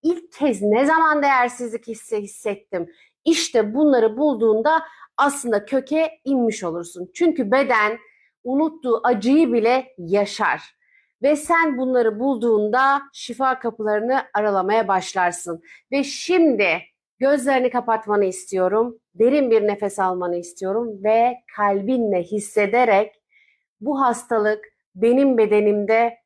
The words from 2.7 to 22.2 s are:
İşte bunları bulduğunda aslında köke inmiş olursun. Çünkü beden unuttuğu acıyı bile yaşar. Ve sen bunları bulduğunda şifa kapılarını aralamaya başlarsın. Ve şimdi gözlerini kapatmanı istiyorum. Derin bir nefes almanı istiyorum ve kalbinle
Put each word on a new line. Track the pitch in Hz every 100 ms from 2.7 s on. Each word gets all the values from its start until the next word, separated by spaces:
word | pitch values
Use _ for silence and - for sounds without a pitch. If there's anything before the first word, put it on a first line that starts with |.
| 185 170 _ _ _
İşte | - 330 - 240 214
bunları | 233 302 262 220 214
bulduğunda | 302 233 226 214 226 320 320 - - -
aslında | 277 277 240 214
köke | 208 262 262 311 320 320
inmiş | 262 269 233 214
olursun. | 180 165 170 - 180
Çünkü | - 349 330 214
beden | 262 277 233 214 226 _ _ _ _
unuttuğu | 240 269 320 311 254 233
acıyı | 247 226 220 285 320
bile | 233 220 254 254 -
yaşar. | 170 196 202 - 196 143 - _ _ _ _ _
Ve | 262 294
sen | - 330 311 254
bunları | 254 254 226 208
bulduğunda | 262 247 233 214 208 240 269 277 277
şifa | - - 233 262 254
kapılarını | 233 220 214 214 226 262 -
aralamaya | 208 214 196 185 220 202
başlarsın. | 185 180 196 180 170 175 165 _ - _
Ve | 269
şimdi | 277 - - 359 330 226 190 165 - _ _ _
gözlerini | 269 285 247 262 254
kapatmanı | 247 240 226 208 208
istiyorum. | 196 185 - 190 185 214 240 226 _
Derin | 175 233 294 262
bir | 226 208
nefes | 202 208 196
almanı | 190 185 180 175
istiyorum | 175 - 190 208 233 202
ve | 202 220 240 247 _ -
kalbinle | 208 196 196 254 220 185